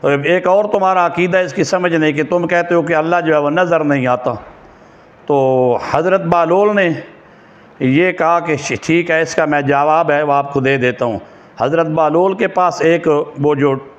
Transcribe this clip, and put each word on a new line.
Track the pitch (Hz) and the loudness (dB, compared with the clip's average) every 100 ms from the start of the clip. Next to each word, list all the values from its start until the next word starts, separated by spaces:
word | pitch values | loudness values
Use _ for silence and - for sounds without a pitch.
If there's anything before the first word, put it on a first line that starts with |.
तो | 139 143 147 | 0 0 0
एक | 180 180 | 0 2
और | 190 208 | 0 0
तुम्हारा | 214 190 185 | 0 0 2
अकीदा | 175 165 180 185 | 0 0 0 0
इसकी | 180 139 | -2 -4
समझ | 156 185 180 | -2 0 0
नहीं | 165 156 | 0 0
कि | 147 | -2
तुम | 156 175 170 | -2 -2 0
कहते | 175 175 | -2 0
हो | 170 | 0
कि | 151 | 0
अल्लाह | 160 160 175 | -2 0 0
जो | 160 | 2
है | 151 | 0
वो | 147 | 0
नज़र | 156 180 165 | 0 0 0
नहीं | 151 139 127 | 0 0 0
आता। | 123 - 110 - - - - - - - - - | -2 -2 -6 -12 -20 -20 -20 -20 -20 -20 -20 -2
तो | 143 131 131 127 117 | 0 2 2 2 0
हज़रत | - 139 170 190 170 | -2 -2 0 0 0
बालोल | 170 165 180 208 | 0 2 2 2
ने | 208 180 147 - - - - - - - - | 2 0 -2 -10 -20 -20 -20 -20 -20 -20 -4
ये | 131 139 185 | 0 2 0
कहा | 180 165 170 | 0 0 0
कि | 165 147 | 0 -4
श-, | - 113 | -4 -8
ठीक | - 165 170 | 0 -2 0
है, | 160 | -2
इसका | 160 - 156 | -2 -2 0
मैं | 147 135 | 0 0
जवाब | 143 147 156 160 | 0 2 2 2
है | 147 | 0
वो | 151 | 0
आपको | 139 143 139 | 0 0 -2
दे | 131 139 | 0 0
देता | 123 123 | 0 -2
हूँ। | 120 101 - - - - | -4 -4 -10 -20 -20 -4
हज़रत | 123 160 160 | -2 0 0
बालोल | 156 151 160 185 | 0 2 2 2
के | 190 202 | 0 -2
पास | 190 180 - | 0 0 2
एक | 160 165 160 147 - - | 2 2 2 0 -2 -2
वो | 143 143 | -2 2
जो | 143 135 - | 0 0 -6